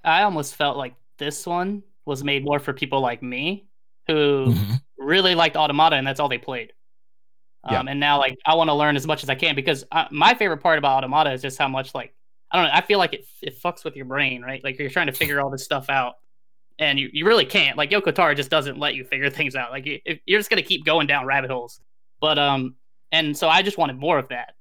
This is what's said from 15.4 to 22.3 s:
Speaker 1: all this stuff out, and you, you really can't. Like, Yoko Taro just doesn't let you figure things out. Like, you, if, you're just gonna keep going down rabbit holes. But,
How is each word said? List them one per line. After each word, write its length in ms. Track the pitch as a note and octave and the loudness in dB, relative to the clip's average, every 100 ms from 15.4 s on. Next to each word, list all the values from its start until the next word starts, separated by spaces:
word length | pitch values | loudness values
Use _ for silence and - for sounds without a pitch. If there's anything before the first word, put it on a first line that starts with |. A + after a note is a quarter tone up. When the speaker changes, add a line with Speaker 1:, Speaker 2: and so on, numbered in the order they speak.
Speaker 1:
all 100 | C#3 | -2
this 140 | C3+ | -6
stuff 260 | - C#3+ C3 | -4 -6 0
out, 240 | C3+ B2 - - - - - - - | -2 -2 -8 -20 -20 -20 -20 -20 -2
and 200 | D#3 C#3 | 0 0
you, 120 | C3+ | -2
you 140 | D3+ F3 | 0 4
really 180 | A3+ C#3+ | 4 4
can't. 300 | G3+ C#3+ C3+ | 2 0 0
Like, 120 | D3 | 0
Yoko 240 | G#3 G3 | 2 2
Taro 200 | F3 E3+ | 2 2
just 160 | C#3+ C3+ | 2 0
doesn't 280 | D#3+ C#3+ C#3 | 0 0 -4
let 160 | D3 | -4
you 100 | C3+ | -4
figure 260 | B2+ C3+ C#3 | -6 -2 -2
things 260 | C#3 D3 C3 | -2 -4 -4
out. 140 | A#2+ | -6
Like, 140 | C3+ C#3 | -8 -10
you, 140 | C#3 - | -10 -8
if, 140 | D#3 - | -10 0
you're 140 | G3+ | 0
just 100 | G3+ | 2
gonna 120 | G3+ | -2
keep 220 | - F#3+ D#3 | -2 -2 2
going 200 | D#3+ C#3+ | 2 2
down 200 | C#3+ C3 | 0 0
rabbit 240 | C#3 C3 | -2 -2
holes. 300 | B2+ A#2+ - - - - - | -6 -8 -18 -20 -20 -20 -4
But, 180 | D#3 | 0